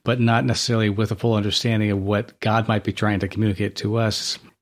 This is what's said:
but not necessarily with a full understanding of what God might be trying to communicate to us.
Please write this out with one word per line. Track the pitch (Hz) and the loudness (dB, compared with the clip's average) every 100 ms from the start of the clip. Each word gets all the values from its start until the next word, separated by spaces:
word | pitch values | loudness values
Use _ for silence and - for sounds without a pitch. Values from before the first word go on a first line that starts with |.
but | - 123 | -2 2
not | 117 117 | 2 2
necessarily | 127 117 - 113 107 | 2 -2 0 0 0
with | 101 107 | 0 -2
a | 104 | 0
full | 120 | 0
understanding | 110 104 95 120 110 104 | 2 0 -2 0 2 2
of | 98 | 0
what | 95 104 - - | 0 -2 -2 -6
God | 113 110 110 | 0 0 2
might | 107 | 0
be | 104 | -2
trying | 101 104 101 | -2 0 0
to | 95 | -2
communicate | - 107 98 101 - | 0 0 0 -4 -4
to | 107 110 | -2 0
us. | 113 104 - - - _ | 0 -2 -6 -8 -12 _